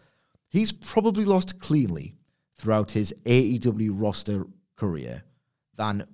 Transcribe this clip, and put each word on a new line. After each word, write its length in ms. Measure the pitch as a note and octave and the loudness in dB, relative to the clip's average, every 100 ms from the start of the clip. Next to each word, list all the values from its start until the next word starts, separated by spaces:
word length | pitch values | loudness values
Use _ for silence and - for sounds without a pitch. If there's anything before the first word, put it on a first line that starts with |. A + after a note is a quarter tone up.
| _ _ _ _ _ | _ _ _ _ _
He's 220 | F#3 A3 | 0 0
probably 540 | - - A3+ A3 G3+ G3+ | -4 -2 0 2 2 2
lost 340 | F#3+ F#3 - | 2 0 -6
cleanly 560 | - D3+ A2 D#2 C#2+ - _ _ _ - | 0 2 2 -2 -10 -16 _ _ _ -6
throughout 360 | A2 G#2+ G2+ | 0 2 2
his 240 | A2 G2+ - A#2+ | -2 -2 -4 4
A 140 | B2 | 4
E 180 | A2+ A#2+ | 4 0
W 360 | A#2+ G#2+ A2 | 0 0 -2
roster 520 | G2 G#2+ - - G2+ F#2 - _ - | 0 -2 -2 -4 -4 -6 -12 _ -6
career 480 | G2+ D#2 A#1 B1 - _ _ _ _ - | -4 -4 -8 -12 -16 _ _ _ _ -6
than 300 | G#2+ G2+ - | -4 -4 -8